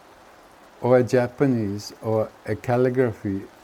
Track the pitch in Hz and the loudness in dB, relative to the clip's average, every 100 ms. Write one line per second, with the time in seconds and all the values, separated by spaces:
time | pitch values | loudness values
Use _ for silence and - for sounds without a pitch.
0 | - - - - - - - - 120 127 | -20 -20 -20 -20 -20 -20 -20 -6 2 4
1 | 110 127 120 - 139 120 101 104 - - | 4 0 0 0 0 0 -2 -6 -10 -10
2 | 113 110 107 - - 107 - 123 127 127 | -2 -2 -2 -6 -8 -8 -2 0 2 2
3 | 123 104 104 98 95 - | 0 -2 -6 -6 -8 -14